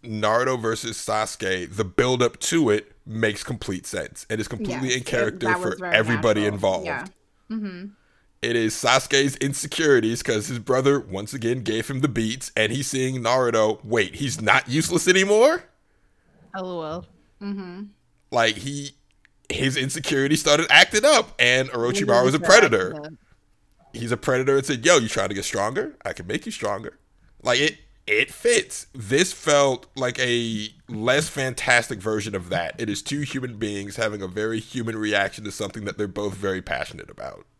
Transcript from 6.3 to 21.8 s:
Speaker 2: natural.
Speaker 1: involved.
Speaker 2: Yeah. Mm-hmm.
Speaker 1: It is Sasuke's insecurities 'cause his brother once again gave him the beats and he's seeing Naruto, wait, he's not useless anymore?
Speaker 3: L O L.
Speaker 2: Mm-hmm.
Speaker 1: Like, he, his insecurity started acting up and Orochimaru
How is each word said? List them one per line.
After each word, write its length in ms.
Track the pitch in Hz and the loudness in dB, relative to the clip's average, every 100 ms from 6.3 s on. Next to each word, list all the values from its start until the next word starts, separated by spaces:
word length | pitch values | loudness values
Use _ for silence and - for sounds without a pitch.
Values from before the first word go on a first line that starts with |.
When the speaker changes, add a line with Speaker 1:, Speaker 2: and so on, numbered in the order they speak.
| 104 | 2
Speaker 2:
natural. 120 | 104 101 | 0 0
Speaker 1:
involved. 300 | 98 92 90 | 0 0 -4
Speaker 2:
Yeah. 200 | 135 175 _ _ _ _ | -8 -10 _ _ _ _
Mm-hmm. 360 | 220 208 180 196 202 _ _ _ _ | -8 -8 -10 -14 -18 _ _ _ _
Speaker 1:
It 140 | 120 117 | -2 0
is 180 | 110 | 0
Sasuke's 600 | - 120 131 - 139 139 131 | 0 2 2 4 2 2 0
insecurities 840 | 139 135 147 - 156 131 110 117 | -4 -4 -6 0 4 6 4 -2
'cause 260 | - 110 104 | 0 -2 -2
his 120 | 123 | -8
brother 400 | 104 127 131 143 | 0 2 4 2
once 340 | 107 95 101 | 0 -8 -8
again 280 | - 113 127 | -6 -2 -2
gave 260 | 110 110 113 | -2 -2 -2
him 140 | 131 | -2
the 60 | 139 | 0
beats 420 | 113 110 127 - - | 0 -2 -2 -6 0
and 140 | 110 | 0
he's 160 | 127 139 | 0 -4
seeing 340 | 135 131 131 | -2 -2 -2
Naruto, 560 | 113 127 123 113 107 110 - | 2 2 4 4 2 2 0
wait, 300 | 113 95 - | 2 2 0
he's 260 | 139 - | -4 -2
not 260 | 104 131 - | 4 4 4
useless 400 | 135 160 175 180 | 0 2 0 4
anymore? 560 | 185 190 208 254 349 - _ _ _ _ _ _ _ _ 196 | 4 6 6 6 4 -6 _ _ _ _ _ _ _ _ -10
Speaker 3:
L 120 | 185 | -8
O 140 | 175 | -6
L. 220 | 156 165 175 _ _ _ | -6 -8 -12 _ _ _
Speaker 2:
Mm-hmm. 420 | 202 202 180 180 202 _ _ _ _ | -8 -8 -10 -12 -14 _ _ _ _
Speaker 1:
Like, 240 | 123 113 110 | 0 2 0
he, 360 | 139 143 143 _ _ _ _ _ _ | -8 -10 -12 _ _ _ _ _ _
his 280 | - 135 135 | -4 -2 -2
insecurity 580 | 131 135 - 139 139 151 | -4 -4 -2 0 2 2
started 320 | - 147 165 | 4 4 4
acting 340 | 147 175 208 262 | 2 2 4 4
up 280 | 285 214 - | 4 2 0
and 300 | 123 127 131 | 2 4 0
Orochimaru 580 | 127 | -2